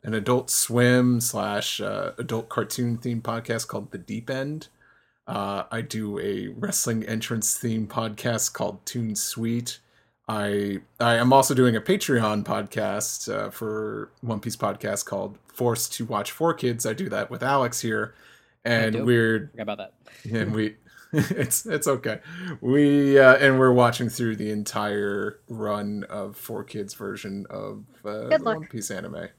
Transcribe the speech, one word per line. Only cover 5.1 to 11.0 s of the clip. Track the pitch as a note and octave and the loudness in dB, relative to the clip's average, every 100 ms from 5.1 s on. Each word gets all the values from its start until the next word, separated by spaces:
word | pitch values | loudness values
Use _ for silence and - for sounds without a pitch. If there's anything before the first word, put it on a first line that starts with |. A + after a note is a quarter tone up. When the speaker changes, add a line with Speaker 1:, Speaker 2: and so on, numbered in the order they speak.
| _ - | _ -8
Speaker 1:
Uh, | G2+ G2+ G2 - | -6 -4 -6 -6
I | A2+ | -8
do | A2 A2 G#2+ G2+ | -6 -6 -4 -4
a | F#2+ G2+ G2+ | -4 -4 -6
wrestling | G#2+ G#2+ - B2 A2+ | -6 -4 -2 -2 -2
entrance | A2 A2 - A2+ - - | -2 -6 -4 -2 -2 -2
themed | A#2 A2 G#2 | -2 -2 -2
podcast | - A2+ G#2+ B2 A2 - | -4 -6 -4 -2 0 -2
called | - G#2+ G2 - | -2 -6 -6 -8
Toon | B2 A2+ G#2 | -6 -4 -4
Sweet. | - - A2+ A#2 B2 - _ _ _ _ - | -4 -4 -2 -2 -4 -12 _ _ _ _ -6
I, | G#2+ G#2 G2+ G2+ G2 - _ | -2 0 0 -2 -4 -8 _